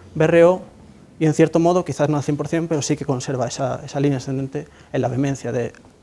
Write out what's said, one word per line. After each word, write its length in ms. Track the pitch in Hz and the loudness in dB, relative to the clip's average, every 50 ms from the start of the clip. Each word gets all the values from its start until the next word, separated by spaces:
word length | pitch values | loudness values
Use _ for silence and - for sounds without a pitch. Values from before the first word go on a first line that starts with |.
| - - - | -20 -8 -2
berreó, 480 | 160 156 160 165 170 170 175 185 185 - - - - - - - - - - - - | 0 2 4 6 8 8 6 6 4 -2 -12 -20 -20 -20 -20 -20 -20 -20 -18 -6 -2
y 80 | 165 | 0
en 80 | 156 147 | 2 4
cierto 240 | - 160 156 - 170 | 4 4 4 4 4
modo, 260 | 165 170 180 185 170 | 2 4 2 2 0
quizás 240 | - 139 - 147 143 | -2 -2 -2 0 0
no 80 | 151 | 0
al 60 | 147 135 | 0 -2
cien 160 | - 147 147 | -2 -2 -4
por 100 | 147 147 | -4 -2
cien, 180 | - 165 165 | -2 -2 -2
pero 140 | 165 165 147 | -2 -2 -2
sí 160 | 127 - 151 | -2 -2 -2
que 80 | 143 139 | -2 -2
conserva 420 | - 139 123 - - 139 123 127 | -2 -4 -4 -4 -4 -4 -4 -4
esa, 360 | 123 - - 139 123 127 127 - | -4 -4 -4 -6 -4 -6 -6 -10
esa 160 | 139 - 143 | -8 -4 -2
línea 160 | 139 143 139 | 0 0 0
ascendente 500 | 127 127 - 135 131 139 135 - 151 156 - - - - - | -2 -4 -6 -6 -6 -6 -6 -8 -10 -12 -12 -18 -20 -14 -8
en 120 | - 139 123 | -4 -2 -2
la 60 | 123 | -2
vehemencia 440 | 123 123 139 139 135 127 - 120 120 | -2 -2 -2 -2 -4 -4 -6 -6 -4
de, 200 | 127 117 117 - - - - - _ | -4 -4 -6 -8 -14 -20 -20 -2 _